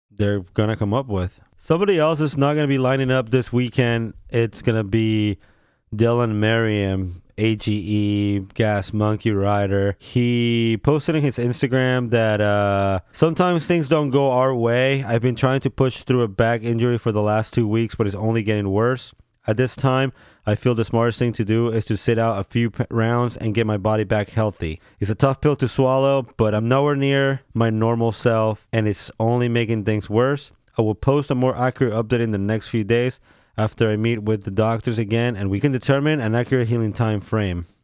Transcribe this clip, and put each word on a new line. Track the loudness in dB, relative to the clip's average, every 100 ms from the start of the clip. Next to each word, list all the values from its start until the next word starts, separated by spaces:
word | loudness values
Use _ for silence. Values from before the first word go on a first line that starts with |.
| _
they're | -4 -2 -2 -4
gonna | -2 -2 0
come | 0
up | -2 -2
with. | -4 -4 -8 _ _
Somebody | -2 0 2 2
else | 2 0
is | -2 0
not | 0 2
gonna | 0
be | 0
lining | 0 0 0
up | 0 0
this | -2 0
weekend. | -2 0 0 2 0 -2 -8 -4
It's | -2 -2 -2
gonna | -2 0
be | 0 0 2 2 0 -2 _ _ _ _ _ 0
Dylan | 2 4 2 2
Merriam, | 2 2 2 0 0 -2 -4 -8 -14 -2
A | 0 0
G | -2
E, | -4 0 0 2 0 0 -2 -4
Gas | -2 0 0 -2
Monkey | -2 0 0 0
rider. | 0 0 0 0 0 0 -4
He | -4 0 2 2 0 2 0 0
posted | 0 0 0 0
on |
his | 0 -2
Instagram | -4 -2 0 0 2 0 0
that, | 2 2 2
uh, | 2 2 2 0 0 -2 -6
sometimes | -2 0 2 0 0 0
things | 0 2
don't | 0 2
go | 2 2
our | 2 2 2
way. | 0 2 2 0
I've | -2 0
been | 0 0
trying | 0 0
to | -2
push | 0 0 -2
through | 0 0
a | 2
back | 2 0 0
injury | -2 0 0 0
for | 0
the | 0
last | 0 0 0
two | -2 0
weeks, | 0 -2 -2
but | -4
it's | -2
only | -2 0
getting | 0 0 0
worse. | 0 0 -2 -8 -20 _ _ -4
At | 0
this | -2 0
time, | 0 2 0 -4 -18 _ -4
I | 0
feel | 0 0
the | 0
smartest | 0 0 0
thing | -2
to | -2 0
do | 0 0
is | -2 -2
to | -2
sit | 0 0
out | 0 -2
a |
few | -4 -2 -2
p-, | -2 -4
rounds | -2 0 0 -2 -4
and | -4
get | 0 0
my | 0
body | 0 0
back | 0 -2 -2
healthy. | -2 -2 -2 -8 -8 _ _
It's | -4
a | 2
tough | 0 2
pill | 0 0
to | 0
swallow, | 2 2 2 2 0 -2 -2
but | 0 0
I'm | 2
nowhere | 2 2 0
near | 0 2 0 -2 -6
my | -2 0
normal | 2 0 2 0
self, | 0 0 2 0 -4 _
and | -2 0
it's | -2 -8 -4
only | -2 0 0
making | 0 0 -2 -2
things | -2 0
worse. | 0 2 0 -8 -20 _ -2
I |
will | -2 0
post | 0 0 0
a | 0
more | 0 0
accurate | -2 0 -2
update | -2 -2 -2
in | 0
the | -2
next | -2 -4 -4
few | -4
days | 0 0 0 -6 _ _ _ -4
after | -4 0 0
I | 0
meet | -2 -2
with | -2 -4 -2
the |
doctors | -2 0 -2 -4 -4
again, | -2 -2 -2 -2
and | -4
we | -2
can | -2
determine | -2 0 2 2 0
an | 0 0
accurate | 0 0 0
healing | 0 0
time | -2 -2 -2
frame. | -2 -2 -2 -4 -8 _